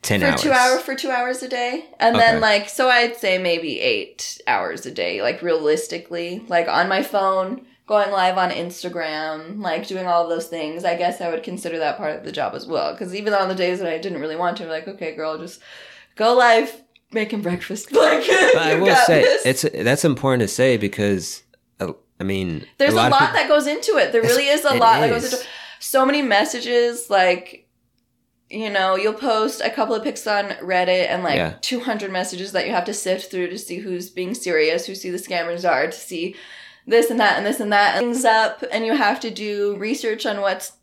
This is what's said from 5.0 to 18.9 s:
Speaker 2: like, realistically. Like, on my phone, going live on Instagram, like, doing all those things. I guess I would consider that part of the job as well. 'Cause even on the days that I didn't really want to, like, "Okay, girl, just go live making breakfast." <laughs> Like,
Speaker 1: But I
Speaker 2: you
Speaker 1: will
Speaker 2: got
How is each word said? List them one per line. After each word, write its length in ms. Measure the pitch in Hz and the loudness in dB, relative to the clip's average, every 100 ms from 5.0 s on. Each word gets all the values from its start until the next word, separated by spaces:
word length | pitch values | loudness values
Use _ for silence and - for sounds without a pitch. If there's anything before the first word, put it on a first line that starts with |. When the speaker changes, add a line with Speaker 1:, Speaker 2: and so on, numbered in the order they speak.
| 87 98 | -4 -2
Speaker 2:
like, 200 | 113 175 | -4 -2
realistically. 1000 | 170 160 151 156 - 170 - 175 170 185 226 | -2 0 2 0 -2 -10 -10 -10 -8 -10 -2
Like, 200 | 175 165 | -2 0
on 220 | 127 180 | 0 0
my 120 | 190 | 0
phone, 640 | - 202 190 190 185 254 - _ _ | 0 0 0 0 -2 -8 -14 _ _
going 240 | 214 202 | 0 2
live 260 | 196 185 185 | 2 2 2
on 120 | 180 | 0
Instagram, 1120 | - 175 175 180 170 160 156 156 156 160 208 | -2 -8 -8 -10 -6 -6 -6 -6 -8 -10 -8
like, 260 | 190 165 - | -4 -6 -6
doing 200 | 185 180 | -6 0
all 200 | 170 170 | 0 2
those 200 | 165 165 | -2 -6
things. 360 | 165 151 165 180 | -8 -8 -4 -4
I 100 | 170 | 0
guess 260 | 175 180 | -2 -2
I 80 | 175 | -6
would 140 | 160 | -6
consider 340 | - 185 175 165 | -8 -8 -8 -4
that 180 | 151 - | -4 -2
part 180 | 160 151 | -6 -8
of 80 | |
the 80 | - | -10
job 240 | - 135 - | -6 -6 -6
as 100 | - | -6
well. 300 | 156 - - | -4 -2 -6
'Cause 160 | 180 190 | -10 -6
even 180 | 214 | 0
on 140 | 202 185 | 0 0
the 80 | 185 | 0
days 240 | 180 180 | -2 -2
that 80 | 175 | -4
I 100 | 160 | -4
didn't 200 | 190 165 | -6 -6
really 140 | 151 160 | -8 -4
want 220 | 180 - | -4 -4
to, 80 | 165 | -8
like, 220 | 160 160 | -8 -8
"Okay, 260 | 196 160 | -10 -10
girl, 240 | 156 156 156 | -6 -8 -8
just 240 | 170 - - - - - _ - | -12 -16 -20 -20 -20 -20 _ 0
go 180 | 220 | 4
live 480 | 247 240 226 269 - _ _ _ | 6 6 6 2 -8 _ _ _
making 300 | 220 208 208 | -4 -4 -4
breakfast." 500 | 175 175 - 208 - | -4 -4 -6 -10 0
<laughs> 40 | 302 | 4
Like, 300 | 311 302 359 | 6 4 4
Speaker 1:
But 280 | 370 285 - | 4 6 6
I 120 | 160 | 4
Speaker 2:
you 60 | - | 4
Speaker 1:
will 60 | |
Speaker 2:
got 180 | 185 | 4